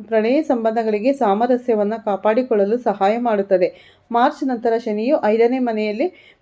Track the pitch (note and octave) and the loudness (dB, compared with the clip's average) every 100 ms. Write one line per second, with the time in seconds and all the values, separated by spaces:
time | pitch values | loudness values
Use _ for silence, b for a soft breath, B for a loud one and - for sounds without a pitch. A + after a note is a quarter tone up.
0 | - A3+ A3 C#4 D4+ B3 A3 A3 A3 G#3 | -4 0 2 0 0 0 0 -2 -2 0
1 | A#3 C#4 A3+ G3+ B3 B3 B3 G#3+ G#3 A3 | 0 0 0 0 0 0 0 0 0 -4
2 | G#3+ G3 G#3+ A3+ B3+ G#3+ G3 A#3+ A#3+ G3+ | -4 -2 0 0 0 0 0 0 -2 0
3 | G3 A3+ A#3+ G#3 G3 F#3 F3+ - - _ | 0 0 0 -2 0 0 0 -4 -18 _
4 | _ A#3 C4 D4+ C4+ B3 A#3 A3+ A#3 G#3 | _ 0 2 0 -4 -2 -2 -2 -2 -4
5 | A3+ D4+ G#3+ A3 A#3 C4 A#3+ A3 G#3+ G#3 | 0 0 2 2 2 2 -2 -2 -4 -2
6 | F4 - - _ | -4 -6 -18 _